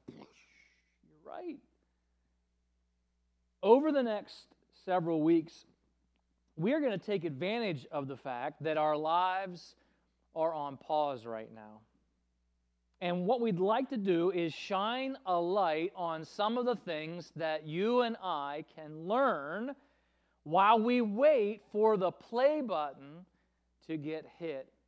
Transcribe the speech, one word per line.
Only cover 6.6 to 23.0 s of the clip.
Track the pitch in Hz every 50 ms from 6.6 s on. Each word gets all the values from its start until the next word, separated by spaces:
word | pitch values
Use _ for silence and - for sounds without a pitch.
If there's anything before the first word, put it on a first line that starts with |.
| 160 226
are | 285 320
gonna | 294 254 202
take | 180 - 214 208 185 160
advantage | 165 139 127 165 190 220 240 226 196 160 127 123 -
of | 165 147 139
the | 135 139
fact | - - 139 123 120 131 156 151 - 147
that | 160 156
our | 151 151 151 151
lives | 151 156 156 165 175 185 185 185 190 196 185 180 170 - - - _ _ _ _ _ _ _ _ _ _ _ -
are | 165 160 165 165
on | 151 143 143 139
pause | 127 - - 156 151 147 143 135 117 110
right | 117 113 110 110 110 113
now. | 110 107 107 107 110 110 _ _ _ _ _ _ _ _ _ _ _ _ _ _ _ _ _ _ _ _ _ _ _
And | 170 175 175 180 180
what | 196 262 240
we'd | 233 226 180 165
like | 185 202 220 254 269 -
to | 277
do | 220 196 196 175 170 170 190
is | 180 180 170 165 -
shine | - - - 196 190 202 220 240 262 262 269 269 - -
a | 190 180 170
light | 170 175 190 208 190 160 156 160 165 196 -
on | 185 175 165 160 160 160
some | - - - 202 220 233
of | 247 247
the | 247 240
things | - - 175 160 151 156 160 170 175 160 - -
that | 151 165 160 156 151 156
you | 151 151 175 202 226 247 247
and | 240 233 226 - 190
I | 185 165 147 143 143 147 156 156 - -
can | 160 156 151 156 156 165
learn | 180 220 254 277 254 196 151 139 147 170 208 233 277 269 - _ _ _ _ _ _ _ _ _ _ _ _ -
while | 147 160 185 196 208 233 226
we | 214 240 247 247
wait | 233 208 202 220 277 311 302 247 208 202 220 202 - _
for | - 208 214 220 214
the | 185 185 175
play | 170 - - - 226 240 262 285 302 302
button | 277 214 180 156 147 143 135 135